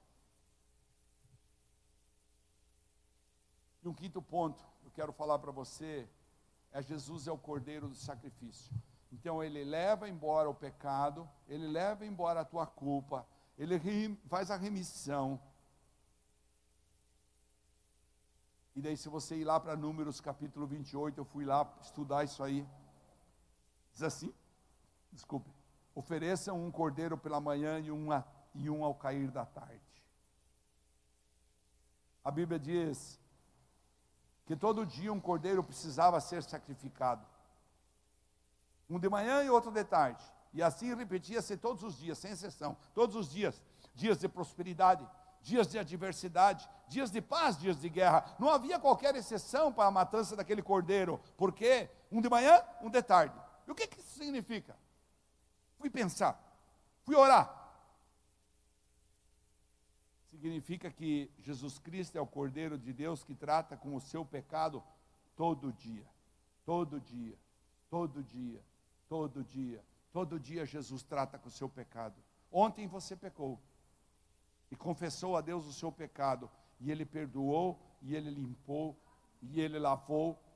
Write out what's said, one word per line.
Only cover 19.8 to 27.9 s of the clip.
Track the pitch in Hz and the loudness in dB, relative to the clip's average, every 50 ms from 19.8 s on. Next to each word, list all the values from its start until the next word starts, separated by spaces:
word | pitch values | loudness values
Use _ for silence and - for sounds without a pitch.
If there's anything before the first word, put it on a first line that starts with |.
| 147 156 156 156 151 147 135 - | -4 -4 -4 -4 -4 -6 -6 -8
capítulo | - 147 - - 147 143 - 147 147 | -8 -10 -8 -8 -10 -10 -8 -8 -8
vinte | 139 143 151 135 - | -8 -8 -8 -10 -8
e | 139 | -6
oito, | 143 151 151 135 151 | -4 -4 -4 -6 -8
eu | 135 | -10
fui | - - 143 143 | -10 -8 -6 -2
lá | 139 135 147 143 143 - - | 2 2 2 2 0 -6 -18
estudar | - - - 147 147 139 139 143 147 | -20 -14 -10 -10 -6 -2 0 0 0
isso | 143 - - 139 | -2 -4 -6 -6
aí. | 139 139 143 143 139 - - - - - - - - - _ _ _ _ _ _ _ _ _ _ _ _ _ _ _ - | -4 -4 -4 -6 -8 -14 -20 -20 -20 -20 -20 -20 -20 -20 _ _ _ _ _ _ _ _ _ _ _ _ _ _ _ -10
Diz | - | -6
assim: | 160 151 - - 160 - - - _ _ _ _ _ _ _ _ _ _ _ _ _ _ | -6 -6 -6 -6 -10 -12 -12 -14 _ _ _ _ _ _ _ _ _ _ _ _ _ _
desculpe, | - - - - 147 135 - - - - - _ _ _ _ _ - | -20 -20 -12 -10 -8 -8 -8 -12 -20 -20 -20 _ _ _ _ _ -14
"Ofereçam | 143 131 - 165 151 165 175 190 175 - 202 190 170 170 | -14 -8 -6 -6 -4 -2 -2 -2 -2 -2 -4 -6 -4 -4
um | 175 | -4
cordeiro | - 170 165 151 139 160 165 165 160 | -2 0 0 0 0 -2 -4 -4 -4
pela | - - 156 151 147 | -6 -4 -4 -2 -2
manhã | 147 147 143 143 151 156 160 160 | 0 0 -2 0 0 -2 -2 -4
e | 156 151 | -4 -6